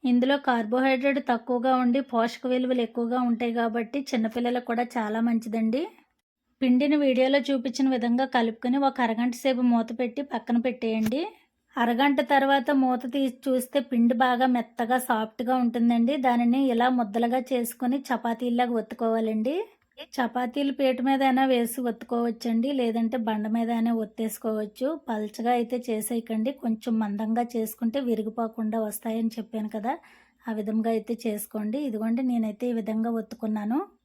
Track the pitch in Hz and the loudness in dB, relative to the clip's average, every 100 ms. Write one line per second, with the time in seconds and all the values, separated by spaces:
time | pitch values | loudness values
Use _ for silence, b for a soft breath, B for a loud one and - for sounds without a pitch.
0 | 262 247 247 285 277 233 214 247 262 262 | 2 2 4 2 2 0 2 2 2 2
1 | 277 277 277 233 233 247 247 254 247 247 | 2 0 0 -2 0 0 2 2 4 2
2 | 269 233 233 233 254 254 254 254 226 233 | 0 0 0 -2 -2 0 0 0 -2 -4
3 | 233 247 247 226 240 233 233 226 226 285 | -2 0 0 0 -2 0 0 -2 -4 -6
4 | 277 247 220 240 240 247 240 233 240 240 | -4 -2 -2 -2 -2 -2 -2 -4 -2 -2
5 | 214 220 233 226 220 220 220 247 381 - | -2 0 0 0 -2 -2 0 0 -4 -10
6 | _ _ _ _ _ _ 262 247 285 302 | _ _ _ _ _ _ 2 4 4 4
7 | 285 247 262 277 277 277 247 - 269 262 | 4 4 4 2 2 -2 -2 0 0 2
8 | 240 240 262 254 226 226 247 269 269 269 | 0 0 2 2 0 -2 -2 2 0 0
9 | 240 226 247 240 269 247 247 233 226 233 | -2 0 -2 0 0 2 2 2 0 -4
10 | 247 240 285 226 - 240 247 226 226 220 | -4 -4 -6 -6 0 0 0 -2 -2 0
11 | 220 254 381 b b _ _ - 240 233 | 0 -2 -4 b b _ _ -2 0 2
12 | 285 277 294 285 269 277 277 277 262 254 | 2 2 2 2 4 2 4 2 2 0
13 | 254 277 269 247 - 254 254 285 247 247 | -2 -2 -2 -2 -2 -2 0 -2 0 2
14 | 233 240 254 247 262 247 226 - 233 254 | 4 4 2 4 2 2 -2 -6 0 0
15 | 254 226 220 - 240 254 240 233 233 233 | 2 -2 -2 -6 -2 2 2 2 4 4
16 | 233 294 254 240 240 247 269 233 247 254 | 2 2 2 4 4 4 2 4 2 2
17 | 220 220 233 254 254 254 226 - 254 269 | 0 0 0 0 0 -2 -2 -4 -2 -2
18 | 269 269 233 226 247 240 247 233 220 226 | -2 -2 -2 -4 -2 0 0 0 -4 -2
19 | 226 226 220 220 220 330 440 _ _ - | 0 0 0 0 -2 -2 -6 _ _ -20
20 | 302 - 240 247 247 277 277 277 269 254 | -12 -4 -4 -2 -4 -2 -4 0 0 0
21 | 262 269 269 254 269 247 233 233 247 233 | 0 2 2 4 4 2 0 -2 -4 -6
22 | - 240 240 233 240 226 254 277 233 226 | -4 -2 -2 -2 -2 0 0 0 0 0
23 | 226 247 226 214 214 226 226 233 226 233 | -2 -2 -2 -2 -2 -2 0 0 0 0
24 | 214 - 220 214 226 220 214 - 262 320 | -4 -4 -6 -4 -4 -4 -6 -4 -4 -4
25 | - 220 214 214 233 247 233 247 247 220 | -6 -6 -6 -4 0 0 0 -4 -4 -4
26 | 220 233 226 220 220 277 247 220 - 220 | -2 -4 -2 -2 -2 -2 -4 -4 -2 -2
27 | 214 202 220 226 240 240 220 - 233 247 | -2 -2 -2 -2 -2 -2 -4 -4 -2 -2
28 | 254 220 220 220 226 226 220 226 220 208 | -2 -2 -2 -4 -6 -4 -4 -2 -4 -6
29 | 226 226 226 220 208 220 214 220 214 330 | -6 -2 -2 -4 -8 -6 -6 -6 -4 -6
30 | b b b b - 220 208 220 226 226 | b b b b -8 -6 -2 0 0 -2
31 | 214 226 233 214 - 214 214 247 285 214 | -2 -4 -4 -4 -6 -6 -4 -4 -4 -4
32 | 220 233 262 240 220 208 247 233 220 220 | -2 0 0 0 -2 -2 -4 -2 -2 -2
33 | 226 226 220 226 226 214 208 262 403 _ | -2 -2 -6 -8 -4 -4 -2 -2 -4 _